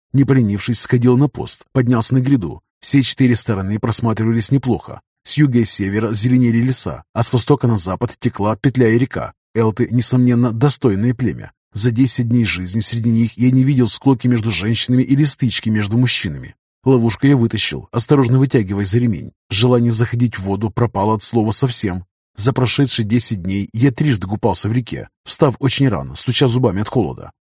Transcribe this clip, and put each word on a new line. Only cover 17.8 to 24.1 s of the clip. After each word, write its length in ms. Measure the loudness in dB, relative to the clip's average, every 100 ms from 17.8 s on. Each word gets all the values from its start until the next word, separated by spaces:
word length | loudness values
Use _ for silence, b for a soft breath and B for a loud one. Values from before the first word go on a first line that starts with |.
| -6
осторожно 480 | -4 2 2 2 2
вытягивая 460 | 2 0 0 -2 0
за 140 | 0
ремень. 340 | 0 -4 -8 _ -6
Желание 420 | 0 2 2 2
заходить 440 | 0 -2 0 -2 -2
в 80 |
воду 280 | -6 -4 -4
пропало 440 | -2 -2 0 -2 0
от 80 |
слова 280 | 0 0 0
совсем. 540 | 0 0 0 -2 -6 -12 _ _ -4
За 180 | -2
прошедшие 520 | 0 -2 0 0 -2 0
десять 380 | 0 0 -2
дней 260 | -6 -6 -6
я 180 | 0 0
трижды 340 | 0 -2